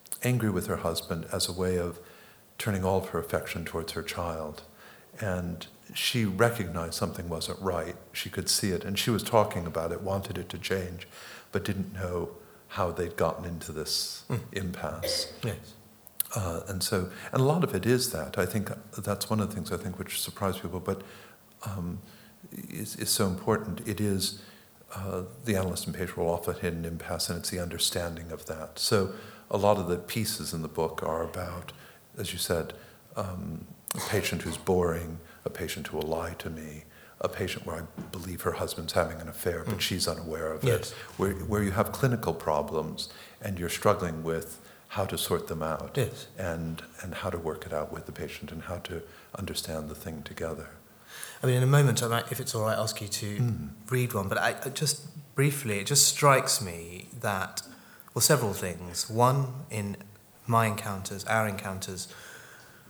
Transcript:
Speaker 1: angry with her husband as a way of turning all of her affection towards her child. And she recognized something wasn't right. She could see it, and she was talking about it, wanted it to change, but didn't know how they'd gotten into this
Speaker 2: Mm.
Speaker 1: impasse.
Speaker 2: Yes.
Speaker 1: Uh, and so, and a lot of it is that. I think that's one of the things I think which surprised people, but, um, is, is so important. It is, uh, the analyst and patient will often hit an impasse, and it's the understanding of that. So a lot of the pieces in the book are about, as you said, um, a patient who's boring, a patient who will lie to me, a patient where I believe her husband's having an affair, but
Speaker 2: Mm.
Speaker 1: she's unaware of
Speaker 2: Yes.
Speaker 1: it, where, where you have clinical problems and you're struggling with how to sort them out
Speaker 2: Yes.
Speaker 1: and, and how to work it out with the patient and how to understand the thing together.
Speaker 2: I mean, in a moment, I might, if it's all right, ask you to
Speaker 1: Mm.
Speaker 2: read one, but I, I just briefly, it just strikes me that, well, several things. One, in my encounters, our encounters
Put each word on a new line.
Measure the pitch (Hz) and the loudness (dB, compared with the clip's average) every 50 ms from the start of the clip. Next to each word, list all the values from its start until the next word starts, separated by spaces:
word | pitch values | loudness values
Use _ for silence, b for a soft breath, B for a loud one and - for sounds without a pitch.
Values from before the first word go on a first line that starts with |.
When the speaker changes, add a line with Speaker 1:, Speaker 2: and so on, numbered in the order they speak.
| - - - - - | -12 -10 -8 -2 2
Speaker 1:
angry | 123 127 117 113 107 | 2 4 4 4 4
with | 92 90 82 | 4 2 2
her | - 90 80 - 85 | 0 0 0 2 0
husband | 80 80 - - 90 80 78 - - | 0 0 -2 -2 -4 -4 -2 -2 -2
as | 92 - - | 0 0 0
a | 87 | 0
way | 92 92 92 92 90 | 0 2 2 2 2
of | 87 87 85 - B B B B B B B B B B - - | 2 0 -2 -6 B B B B B B B B B B -12 -4
turning | - 113 98 92 92 | -2 0 2 2 4
all | 92 98 95 | 4 4 4
of | 92 - | 2 2
her | - 85 | 0 -2
affection | - - - 82 - - - 87 82 | 0 0 0 0 0 -2 -4 -6 -4
towards | - - - 82 - - | -4 -4 -4 -4 -4 -4
her | 82 80 | -4 -6
child. | - - 92 87 87 80 80 80 76 73 - - B B B B B B B B B - - | -4 -4 -2 -2 -2 -4 -4 -6 -6 -8 -10 -14 B B B B B B B B B -8 -4
And | 110 98 90 90 87 87 87 - - - - - - - - | -2 0 0 0 0 -2 -4 -6 -8 -12 -16 -18 -20 -10 -6
she | - - - - 123 110 | -2 0 2 4 4 4
recognized | 98 92 92 117 117 113 - 98 85 82 85 82 82 - | 4 6 6 6 6 6 4 -2 -2 -2 -2 -2 -2 0
something | - 104 85 - - 87 85 | 0 0 0 0 -2 -4 -4
wasn't | 85 80 - - 87 - | -2 -2 -2 -4 -4 -2
right. | 95 95 90 85 80 87 90 - - - - | 0 0 0 0 0 -4 -6 -10 -14 -10 -8
She | - - - | -8 -6 -4
could | - 101 85 - | -4 -2 0 2
see | - - - 101 | 2 2 4 2
it, | 90 82 - | 2 2 0
and | 101 101 - | 0 0 0
she | - 123 | 2 4
was | 113 95 - | 2 2 2
talking | - - 110 104 104 - 98 85 | 6 6 6 6 6 4 -2 -2
about | 85 78 82 80 82 85 | -2 -2 0 0 0 -2
it, | 82 - | -2 -2
wanted | 92 98 98 92 - 90 | 0 0 0 -2 -2 -4
it | 92 87 - | -6 -6 -6
to | - 87 | -8 -8
change, | 90 - 95 95 90 90 87 85 - B B B B B B B B B - | -2 -2 0 0 0 -2 -6 -8 -12 B B B B B B B B B -2
but | 101 95 | 0 0
didn't | - 95 95 90 - - | 0 0 0 -2 -2 -4
know | 92 95 90 87 87 82 - - B B B B B B - - 104 | -4 -2 0 0 0 -2 -2 -6 B B B B B B -8 -2 0
how | 95 87 80 | 0 2 2
they'd | 92 87 80 - | 0 -2 -2 2
gotten | - 90 80 78 - 92 | 2 2 2 2 0 -4
into | 87 85 80 - - 76 | -6 -6 -6 -6 -6 -6
this | 76 76 - - - - - - - - - | -4 -2 0 0 0 -2 -2 -6 -8 -6 -4
Speaker 2:
Mm. | 131 113 - - - | -4 -4 -4 -4 -4
Speaker 1:
impasse. | 98 92 87 90 - - 73 78 78 - - - - - - - - - | -4 -4 -2 -4 -4 -4 -4 -4 -4 -2 -2 0 -2 -2 -4 -6 -4 -4
Speaker 2:
Yes. | 113 - - - - - - - - - - - - - - - - - | -4 -4 -4 -8 -14 -18 -20 -20 -20 -20 -20 -20 -8 -6 -6 -6 -2 -2
Speaker 1:
Uh, | 117 95 85 82 87 - - | -2 0 0 -2 -4 -4 -4
and | 95 90 - | -2 -2 0
so, | - 110 95 90 B B B B B - | 2 2 2 0 B B B B B 2
and | 127 131 | 4 6
a | |
lot | 139 156 180 151 | 6 6 4 4
of | - 98 | 2 2
it | 95 95 | 2 4
is | 110 127 123 127 - - | 4 4 4 4 2 0
that. | 80 73 65 - 101 | -2 -4 -2 0 0
I | 90 | 2
think | 90 - 107 95 - - - - - - | 2 2 0 -2 -2 -4 -8 -10 -10 -10
that's | - 95 101 101 95 - - | -6 -2 -2 -2 -2 0 0
one | 110 107 | 2 2
of | 101 90 | 2 2
the | - | 0
things | 92 85 - 92 | -4 -4 -2 -4
I | |
think | 82 - 92 90 - | -4 -4 -4 -6 -6
which | 90 - - - - | -6 -6 -4 -4 -4
surprised | - - - 101 95 90 - - | -6 -4 -2 0 0 0 -2 -4
people, | 87 87 90 | -4 -4 -2
but, | 85 - 98 98 B B B B B B B B B - - - - | -2 -2 -2 -2 B B B B B B B B B -20 -16 -10 -8
um, | 107 95 92 85 87 90 98 B B B B B B B - - - - - - - | -6 -4 -4 -4 -4 -4 -6 B B B B B B B -20 -18 -14 -14 -12 -12 -10
is, | - - 107 - - | -8 -6 -6 -6 -6
is | - 107 - | -4 -2 0
so | - - 107 | 2 4 4
important. | 95 90 92 - 117 107 - - 104 85 - - 117 | 2 2 2 2 2 2 2 2 -2 -4 -4 -2 -2
It | 104 - | 0 2
is, | 107 104 98 95 98 - - B B B B B B B B - - - - | 2 2 2 2 0 -2 -4 B B B B B B B B -20 -18 -12 -8
uh, | 95 95 95 90 90 92 - - - - | -6 -4 -2 -2 -2 -4 -6 -8 -4 0
the | 117 104 | 2 2
analyst | 95 95 90 87 - - | 4 2 2 0 -2 -4
and | - 78 | -4 -4
patient | - 92 90 - 87 | -4 -4 -4 -2 0
will | 87 85 | 2 2
often | 85 85 - 90 85 | 2 2 0 -2 -2
hit | - - 87 82 | 0 -2 -2 -2
an | 82 82 | -2 -2
impasse, | 82 82 80 - - 90 82 - - | -4 -4 -6 -4 -4 -4 -2 -2 -2
and | 87 82 | -2 -2
it's | - - | -2 -2
the | 92 90 | -2 -2
understanding | 87 82 82 82 - - - 92 87 85 82 82 82 82 | -2 -4 -2 0 0 2 2 0 -2 -2 -4 -6 -8 -8
of | 80 76 - | -8 -8 -8
that. | - 80 78 78 76 - - | -8 -8 -8 -8 -10 -6 -2
So | - - 117 101 92 92 B B B B B B B - | 2 4 4 4 4 2 B B B B B B B -2
a | - | 2
lot | 101 98 101 104 | 4 6 6 6
of | 98 90 85 | 6 4 2
the | 87 | 0
pieces | 85 - - - 117 104 - - - 82 - 87 | 0 -2 -2 -2 0 0 0 -2 -2 -4 -4 -4
in | 80 78 | -4 -4
the | 78 | -4
book | - - 80 78 - - 82 | 0 0 0 0 0 -2 -2
are | 80 78 82 85 | 0 0 0 -2
about, | 85 - 92 90 87 87 90 - - B B B B B B B - - | -2 -4 -4 -6 -4 -6 -8 -8 -10 B B B B B B B -16 -10
as | 113 104 85 92 | -6 -6 -4 -4
you | 87 | -2
said, | - - 92 82 76 - B B B B B B B - - | 0 2 2 2 0 -2 B B B B B B B -10 -6
um, | 113 98 92 92 90 82 82 80 82 - - - - - - - | -6 -4 -4 -4 -4 -4 -6 -6 -8 -8 -12 -16 -14 -8 -6 -6
a | - - - | -4 -2 2
patient | - 98 - - - 80 78 | 2 2 2 2 0 -2 -2
who's | 85 80 | -4 -6
boring, | - - - 92 87 87 85 82 85 82 80 82 82 B B B B B | -2 2 4 4 6 6 4 2 0 -2 -4 -8 -10 B B B B B
a | - | -6
patient | - - 85 78 - - 73 - | -4 -4 -4 -4 -4 -6 -6 -6
who | - 78 | -4 -2
will | 78 78 | -2 0
lie | 80 80 85 85 87 | 0 0 -2 -2 -6
to | - - 80 | -6 -6 -8
me, | 80 78 78 78 76 78 - B B B B B B - | -8 -8 -8 -10 -12 -12 -14 B B B B B B -4
a | - - | -4 -4
patient | - - 101 87 - - - | -2 -2 -2 -2 -2 -4 -6
where | 87 82 | -6 -6
I | 82 80 80 - - 82 80 | -6 -6 -8 -10 -12 -10 -8
believe | - 90 82 95 87 82 - | -8 -8 -6 -6 -6 -2 -2
her | 92 85 | -2 0
husband's | - 92 82 - - 80 80 - | 0 -2 -4 -4 -4 -6 0 2
having | 92 85 80 80 - | 2 2 2 0 -6
an | - 78 | -8 -8
affair, | - - - 92 85 82 80 | -8 -2 -2 0 0 0 0
but | 98 98 | -2 0
Speaker 2:
Mm. | - | 0
Speaker 1:
she's | - - 95 87 - 87 | 0 0 0 2 2 0
unaware | 80 78 85 82 80 80 80 80 80 | 0 -2 -4 -4 -4 -2 -2 -2 -2
of | 78 - | 2 4
Speaker 2:
Yes. | 127 113 110 - - | 4 4 4 2 -4
Speaker 1:
it, | B B B B B | B B B B B
where, | - 95 98 98 | 0 2 2 2
where | - - - 107 107 104 | 0 0 2 4 4 4
you | 101 92 | 4 4
have | 110 104 - - | 4 4 4 4
clinical | - - 127 120 113 - 90 78 | 4 4 4 4 4 2 0 0
problems | - - 80 76 73 73 76 80 80 78 78 76 - - B B B B B B B - | 0 2 2 2 2 2 2 0 0 0 -2 -4 -6 -8 B B B B B B B -6
and | 104 98 87 | -4 -2 -2
you're | 87 85 | -2 -2
struggling | - - - 107 101 98 92 85 80 80 80 | -2 4 6 6 6 6 2 0 -2 -2 0
with | 82 82 80 - - - - B B B B B - | 0 0 0 -2 -4 -10 -14 B B B B B -6
how | - 104 95 | -2 -2 0
to | - - | 0 0
sort | 85 - - - 85 - - | -2 0 2 0 0 0 -2
them | 82 80 80 | -4 -2 0
out | 80 78 - 73 71 - | -2 -2 -2 -4 -2 0
Speaker 2:
Yes. | 139 120 95 - - - - - - | 0 0 0 -2 -6 -12 -12 -8 -4
Speaker 1:
and, | 95 87 82 82 82 80 80 80 - - - - - | -2 -2 -2 -2 -2 -4 -4 -6 -8 -12 -14 -12 -10
and | 87 78 | -8 -6
how | - - 92 | -4 -2 -2
to | 85 76 | -2 -2
work | 80 80 76 - - | -2 -2 -4 -4 -4
it | - 80 | -4 -2
out | 76 76 - - | -2 -2 -2 -4
with | 78 - | -8 -8
the | - 76 | -10 -8
patient | - 85 - - - - - | -6 -6 -8 -8 -8 -10 -10
and | 82 80 - | -8 -8 -6
how | - 90 85 | -6 -6 -6
to | - - 90 82 - B B B B B B - | -6 -6 -8 -8 -8 B B B B B B -6
understand | 90 85 82 - - - 80 78 78 73 | -6 -4 -4 -4 -4 -4 -4 -4 -4 -6
the | 76 | -8
thing | - - - 80 76 71 | -8 -8 -8 -8 -8 -10
together. | - - - 85 80 80 76 80 - - - - - - B B B B B B B B B - | -10 -8 -6 -4 -4 -4 -6 -8 -12 -16 -18 -20 -20 -20 B B B B B B B B B 2
Speaker 2:
I | |
mean, | 127 127 | 4 6
in | 127 127 | 6 6
a | |
moment, | 131 143 147 143 131 113 - 120 | 8 8 8 8 8 6 4 4
I | 113 | 4
might, | 117 117 - - 117 | 2 2 2 0 -4
if | - | -6
it's | 120 - - | -4 -2 0
all | 113 107 | 2 2
right, | 110 110 104 | 2 2 2
ask | 110 110 - - | 2 0 -2 -4
you | 104 98 | -4 -4
to | - - 110 104 104 104 | -4 -2 -2 -2 0 2
Speaker 1:
Mm. | 120 117 104 80 73 73 - - - - | 2 2 2 0 -2 -6 -8 -10 -4 0
Speaker 2:
read | 127 127 123 117 - | 2 2 2 2 2
one, | 104 95 95 | 0 0 2
but | 113 98 | 2 2
I, | 87 117 120 - - | 4 2 2 0 -2
I | 131 | -4
just | - - 156 151 - - - - - - - - - | -2 0 0 0 0 -2 -6 -12 -14 -14 -16 -4 2
briefly, | - 135 147 139 - - 110 104 101 | 4 4 4 4 2 0 0 0 0
it | 101 | 2
just | - 143 147 - | 4 6 6 8
strikes | - - - 147 143 135 131 - - - - | 6 6 8 10 10 10 10 8 4 2 2
me | 110 90 85 85 85 85 90 92 - - - 123 | 0 -2 -4 -6 -8 -10 -10 -12 -12 -12 -10 -4
that, | 110 107 98 95 95 - - - - B B B B B B B B B - | -2 0 0 0 -2 -2 -4 -8 -8 B B B B B B B B B 0
well, | 123 | 4
several | - - 160 131 120 104 92 | 6 8 8 6 6 2 0
things. | - 101 92 85 87 90 87 85 - - - | -2 -2 -4 -4 -6 -8 -6 -4 -4 -4 0
One, | 107 113 120 127 135 139 135 127 123 135 - - | 4 6 8 8 8 6 4 0 -2 -6 -8 -4
in | 110 107 101 101 98 - - - - - - - - - - | -4 -2 -2 -2 -4 -8 -10 -14 -18 -20 -20 -20 -20 -8 0
my | - 117 113 113 | 4 6 6 6
encounters, | 110 104 101 - 107 98 95 95 - 101 95 - | 6 2 0 -2 -4 -4 -4 -4 -6 -6 -4 0
our | 107 110 110 110 | 2 2 4 4
encounters | 107 101 - - 98 95 92 - - 95 87 - B B B B B B B B B B B B B B B B | 2 0 -2 -4 -4 -4 -4 -6 -6 -6 -8 -8 B B B B B B B B B B B B B B B B